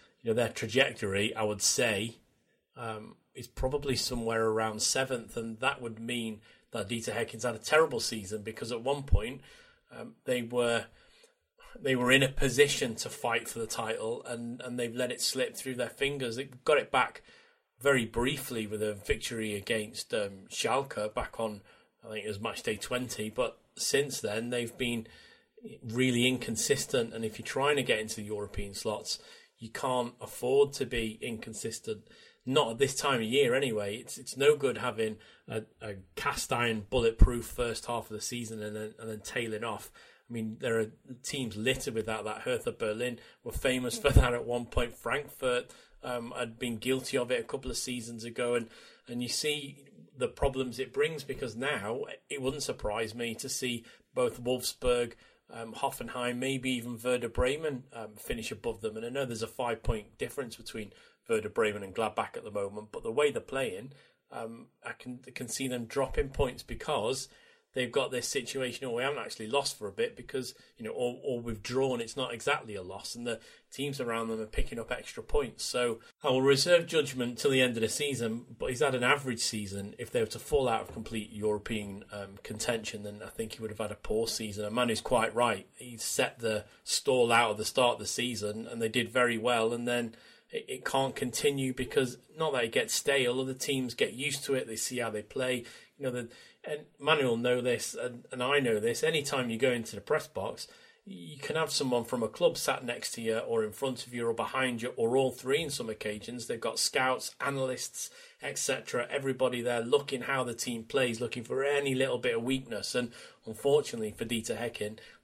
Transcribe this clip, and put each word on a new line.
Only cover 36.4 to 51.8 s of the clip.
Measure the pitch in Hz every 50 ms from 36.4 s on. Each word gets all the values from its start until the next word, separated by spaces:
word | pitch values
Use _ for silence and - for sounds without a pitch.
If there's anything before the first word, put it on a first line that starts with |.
| - - 127
iron | 120 120 117 110 107 101 -
bulletproof | 131 127 117 113 113 - - 127 123 117 -
first | - - - 120 117 110 - -
half | - 120 117 - -
of | 107
the | 107
season | - - 123 120 117 107 113 107 104
and | 107 107
then, | 107 107 107 - -
and | 113 110
then | 110 107
tailing | - - - 127 120 110 107 104 117
off. | 113 107 - - - - - - - - _ _ -
I | 117
mean, | 117 110 110 110 -
there | 131 120 113 113
are | 110 107 - - _ - 123 - -
teams | - - 139 127 110 95
littered | 104 110 127 127 127 - 135 117
with | 113 104
that. | 113 110 107 104
That | 107 107 - -
Hertha | 127 123 110 - 120
Berlin | 107 - 117 107 107 113 123 123 117 - - - - _ -
were | 117
famous | - - - 135 127 127 127 120 117 113
for | - 143
that | 135 - 127 120 120
at | 120 117
one | 117 120 123 120
point. | - - 131 120 120 -
Frankfurt, | - - 117 127 147 147 - - - 131 127 123 123 - - - - - - - - -
um, | 127 123 120 117 123 131 131
had | 123 117 113
been | 110 127 120 117
guilty | 107 104 127 131 131 131 - - 127
of | 123 120 127
it | 120
a | 113
couple | - - 135 131 127
of | 120
seasons | - - 131 123 123 113 117 120 110 110
ago, | 120 117 - 123 120 120
and, | 120 117 113 - - - - - - _ -
and | 120 120
you | 123 117
see | - - 151 151 147 147 139 - - - - - - - - - -
the | 127 127 -
problems | - - 147 135 127 131 127 123 117 127
it | 127 - -
brings, | 135 147 165 160 143 131
because | - - - 135 117 107
now | 117 131 143 147 -